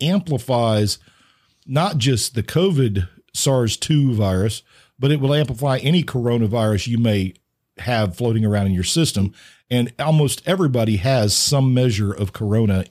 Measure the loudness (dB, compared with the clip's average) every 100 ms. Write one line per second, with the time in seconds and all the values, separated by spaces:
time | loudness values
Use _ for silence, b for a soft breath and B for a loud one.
0 | -2 -2 -2 -4 -2 0 2 2 0 -4
1 | b b b b b b b -2 0 0
2 | 0 0 -2 -4 -2 0 2 2 0 0
3 | -4 _ _ -4 0 2 0 -2 0 2
4 | 2 2 0 0 0 -4 -12 b b b
5 | -2 0 0 0 0 -2 -2 -2 0 0
6 | 0 -2 0 0 0 0 0 0 -2 0
7 | 2 2 -2 -6 _ _ _ -12 -4 -2
8 | -2 -2 -2 0 2 2 0 0 0 0
9 | 0 0 -2 -4 B B B -2 -2 -2
10 | 0 2 2 -2 -2 0 0 2 2 0
11 | 2 2 2 0 0 2 2 2 2 0
12 | -2 -2 -6 -4 -2 2 2 0 -2